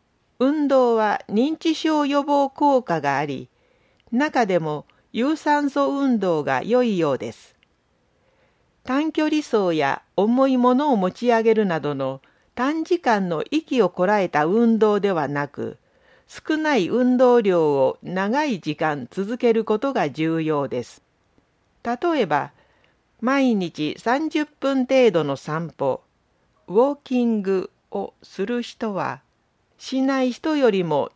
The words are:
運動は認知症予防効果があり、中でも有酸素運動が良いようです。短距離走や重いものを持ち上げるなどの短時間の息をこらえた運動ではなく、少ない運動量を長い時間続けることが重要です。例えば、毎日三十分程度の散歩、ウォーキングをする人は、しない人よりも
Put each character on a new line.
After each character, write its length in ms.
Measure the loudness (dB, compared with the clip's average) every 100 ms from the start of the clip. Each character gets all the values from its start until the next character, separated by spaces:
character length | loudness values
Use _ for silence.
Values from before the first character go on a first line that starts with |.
| _ _ _ -2
運 260 | 0 2 2
動 300 | 4 4 2
は 260 | 0 -2 -2
認 280 | 0 0 0
知 200 | -2 -2
症 300 | 0 0 0
予 160 | -2
防 260 | 0 0 0
効 320 | 0 2 2
果 180 | 0 -2
が 160 | 0 -2
あ 80 |
り、 240 | -4 -6 -12 _ _ _ _ _ -6
中 360 | -2 0 0 2
で 120 | 0
も 260 | 0 -6 -10 _ _
有 240 | -4 -2 -2
酸 340 | 0 0 0
素 220 | 0 0
運 260 | 0 0 0
動 240 | 2 0
が 200 | 0 -2
良 180 | 0 0
い 160 | 2 0
よ 140 | 0
う 60 | -2
で 140 | -6
す。 220 | -12 -20 _ _ _ _ _ _ _ _ _ _ _ _ _
短 300 | -6 -2 -2
距 160 | 0 0
離 140 | 0
走 340 | 0 0 0 0
や 260 | 0 -2 _ -2
重 320 | 0 2 2
い 80 | 4
も 180 | 2
の 180 | 2 2
を 40 | 0
持 140 | 0
ち 160 | -2 0
上 140 | 2
げ 120 | 4
る 120 | 2 2
な 140 | 0
ど 140 | -4
の 260 | -4 -4 -6 _ _ _
短 300 | -6 -4 -2
時 160 | -2 -2
間 280 | 0 0 0
の 140 | -4 -2
息 300 | -4 -2 0
を 80 | 2
こ 180 | 2 2
ら 140 | 2
え 80 | 2
た 160 | 0
運 340 | 2 4 4 4
動 220 | 4 2
で 120 | 0
は 160 | -2 -2
な 200 | -4 -6
く、 300 | -6 -10 -10 _ _ _ _ _
少 300 | -16 -6 -4
な 200 | 0 0
い 120 | 0
運 280 | 0 2 4
動 240 | 4 4
量 320 | 4 2 2
を 260 | 2 2 0
長 420 | -8 -4 -2 -2
い 160 | -2 -4
時 160 | -6 -4
間 320 | -2 -2 -8
続 280 | -8 -8 -2
け 140 | 0
る 120 | 0
こ 140 | 0 -2
と 140 | -2
が 180 | -2 -2
重 320 | -2 -2 -2
要 260 | -2 -2 -2
で 140 | -6
す。 200 | -8 -14 _ _ _ _ _ _ _ _
例 380 | -8 -4 -2 0
え 60 | 0
ば、 260 | 0 -2 _ _ _ _ _ _ -8
毎 340 | -2 0 2
日 400 | 2 -2 -4 -6 -4
三 300 | -2 -2 -2
十 180 | -4 -4
分 380 | -4 -2 -2
程 260 | 0 4 4
度 140 | 4
の 120 | -2 -4
散 340 | -6 -6 -8
歩、 320 | -4 -4 -4 _ _ _ _ _ _ -4
ウ 60 |
ォ 220 | 2 2
ー 40 | 0
キ 200 | -4 -2
ン 160 | 0 0
グ 280 | -2 -2 -4 _ _
を 220 | -10 -10 _
す 220 | -18 -8
る 180 | -6 -4
人 320 | -8 -8 -8
は、 280 | -4 -6 -8 _ _ _ _ _ _
し 240 | -6 -2
な 200 | 0 0
い 100 | 0
人 240 | -2 -2 2
よ 140 | 2
り 140 | 2
も 260 | 0 0 -2